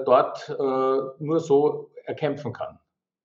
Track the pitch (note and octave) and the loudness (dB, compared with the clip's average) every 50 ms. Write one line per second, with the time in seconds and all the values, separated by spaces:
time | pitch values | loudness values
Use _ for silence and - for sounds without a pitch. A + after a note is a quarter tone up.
0 | C3 B2+ B2+ C#3 - - - - - - D3 - C#3+ C3+ C3+ C3 C3 C3 C3+ C3+ | 2 4 4 4 4 2 -4 -12 -12 -10 -6 -4 -2 -2 0 0 0 2 0 0
1 | C3+ - - - D3+ D3 D#3+ D#3+ D#3+ - C#3 C#3+ D3 D3 - - - - - - | -2 -4 -10 -8 -4 0 0 0 2 4 4 6 6 4 0 -2 -10 -14 -20 -18
2 | - - A#2+ - D#3 D3 C#3 C#3+ C#3+ A#2+ - - D2 - - - _ _ _ _ | -12 -12 -8 -4 -4 -4 -4 -4 -8 -10 -10 -10 -12 -12 -12 -18 _ _ _ _
3 | _ _ _ _ | _ _ _ _